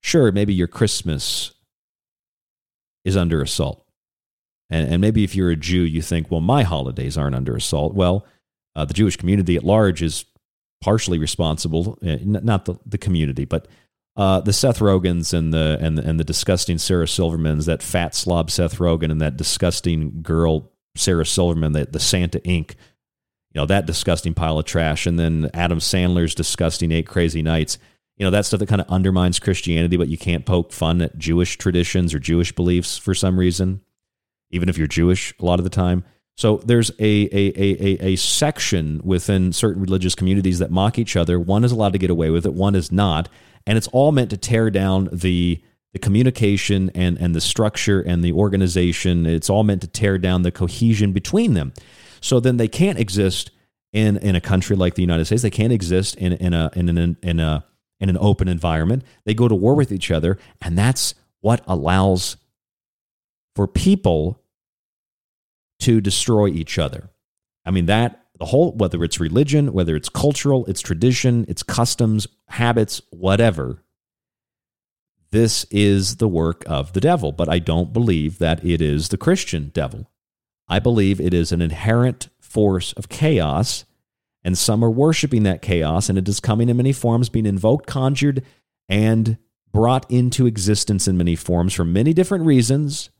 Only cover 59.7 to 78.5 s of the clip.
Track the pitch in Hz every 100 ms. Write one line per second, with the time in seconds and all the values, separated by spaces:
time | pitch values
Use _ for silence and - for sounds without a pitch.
59.7 | 147 139 98 - 82 82 101 - _ 85
60.7 | 85 110 127 - - _ _ 101 117 -
61.7 | 90 73 92 95 92 - - _ _ _
62.7 | _ _ _ _ _ _ _ _ - 98
63.7 | - - 196 101 80 78 - _ _ _
64.7 | _ _ _ _ _ _ _ _ _ _
65.7 | _ - 113 98 - - 110 101 80 78
66.7 | - 78 - - _ _ _ _ _ -
67.7 | 92 85 107 120 - _ _ 80 123 170
68.7 | 113 95 85 82 - 82 90 143 151 143
69.7 | 95 85 78 - - 147 143 143 135 113
70.7 | 95 - 80 117 127 131 120 110 85 -
71.7 | - 120 - 113 107 101 _ _ - 120
72.7 | 117 107 - _ 82 92 101 117 80 64
73.7 | - _ _ _ _ _ _ _ _ _
74.7 | _ _ _ _ _ _ 107 113 - -
75.7 | 101 104 98 95 - 113 87 82 85 -
76.7 | 73 73 95 147 175 82 71 82 87 85
77.7 | 82 90 113 117 85 76 90 82